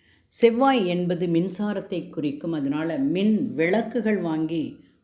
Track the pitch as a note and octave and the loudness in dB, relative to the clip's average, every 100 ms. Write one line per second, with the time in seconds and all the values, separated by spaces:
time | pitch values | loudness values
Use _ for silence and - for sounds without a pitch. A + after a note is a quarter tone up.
0 | _ _ _ - A#3 A3+ C4+ C4 F3+ F3 | _ _ _ 2 2 4 4 4 2 0
1 | F3 E3+ F3 E3 F#3 F3+ G#3 G3 - F3 | 0 0 0 2 0 -2 -4 -4 -6 -8
2 | - - D3 C#3 E3+ D#3 C#3 D3+ E3 D3+ | -6 -6 -4 -4 -6 -4 -2 -2 -2 -2
3 | C#3 F3 G#3 G#3 C#3+ C#3+ E3 G#3 A3 B3 | 0 2 2 2 0 0 2 2 0 -2
4 | A3 G3+ E3+ D#3 D#3+ E3 B2 - _ _ | 0 0 0 0 -2 -2 -4 -10 _ _